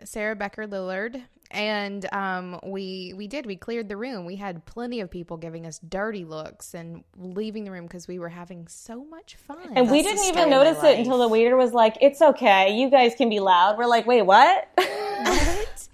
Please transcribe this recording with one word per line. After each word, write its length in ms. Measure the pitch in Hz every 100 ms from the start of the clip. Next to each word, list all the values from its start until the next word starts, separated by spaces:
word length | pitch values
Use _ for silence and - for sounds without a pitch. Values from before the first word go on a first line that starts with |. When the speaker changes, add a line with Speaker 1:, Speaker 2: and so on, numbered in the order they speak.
| -
Speaker 1:
Sarah 300 | 220 214 214
Becker 320 | 202 - 214
Lillard. 540 | 196 185 185 220 262 247 _ _
And, 580 | 196 214 208 202 202 185
um, 480 | 190 196 185 180 175 -
we, 480 | 196 190 190 180 185
we 120 | 208
did. 180 | 277 247
We 120 | 185
cleared 320 | - 233 208
the 80 | 202
room. 280 | 247 226 175
We 120 | 196
had 280 | 202 170 -
plenty 360 | - 240 240
of 100 | 185
people 240 | 180 170 165
giving 280 | 165 165 165
us 120 | 156 165
dirty 360 | 185 214 208 165
looks 480 | 156 156 - -
and 300 | 175 165 170 - -
leaving 480 | 185 185 220 214 202
the 60 |
room 160 | 185 170
'cause 180 | 180 170
we 100 | 180
were 100 | 170
having 380 | 175 175 175 165
so 340 | - - 226
much 320 | 294 330 - -
fun. 220 | - 302 370 254
Speaker 2:
And 160 | 240
we 100 | 285
Speaker 3:
That's 120 | 370
the 20 | 415
Speaker 2:
didn't 80 |
even 100 | 381
Speaker 3:
story 100 | 339
of 60 | 320
my 60 | 269
Speaker 2:
notice 200 | 302 320
it 140 | 320 220
until 180 | 240 247
the 60 | 240
Speaker 3:
life. 60 |
Speaker 2:
waiter 260 | 220 240 254
was 160 | 247
like, 240 | 233 220 220
"It's 220 | 277 285
okay. 520 | 311 262 240 190 196
You 160 | 214 262
guys 260 | 269 240 233
can 120 | 240
be 120 | 208
loud." 360 | 190 180 190 214
We're 80 | 240
like, 220 | 233 226
"Wait, 140 | 247
what?" 460 | 185 202 294 381 - -
<laughs> 0 | 381 415 415 403
Speaker 1:
What? 680 | 233 359 320 381 440 - -